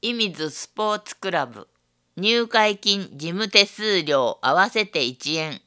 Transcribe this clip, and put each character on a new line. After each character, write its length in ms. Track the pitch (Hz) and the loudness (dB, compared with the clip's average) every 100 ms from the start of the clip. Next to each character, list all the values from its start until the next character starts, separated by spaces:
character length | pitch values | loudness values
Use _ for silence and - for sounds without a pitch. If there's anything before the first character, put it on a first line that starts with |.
射 100 | 226 | -4
水 360 | 240 214 160 156 | -2 -2 -2 -6
ス 160 | 147 - | -6 -12
ポ 260 | - 214 | -4 -2
ー 40 | 208 | -2
ツ 180 | 208 - | -6 -8
ク 140 | 190 | -2
ラ 160 | 175 131 | -2 -2
ブ。 220 | 107 - _ _ _ _ - | -8 -20 _ _ _ _ -2
入 320 | 196 233 233 | 2 2 2
会 280 | 233 214 202 | 4 2 2
金、 300 | 208 202 190 | 0 0 -2
事 160 | 139 156 | -8 -6
務 200 | 180 214 | -4 2
手 180 | - - | 4 4
数 360 | - 214 196 | 0 0 0
料 360 | 151 139 120 - | 2 2 2 0
合 120 | 120 | 2
わ 140 | 156 196 | 4 4
せ 160 | 220 | 2
て 200 | 202 165 | -2 0
一 320 | 123 127 143 156 | -2 -4 -6 -4
円。 240 | 156 143 | -4 -8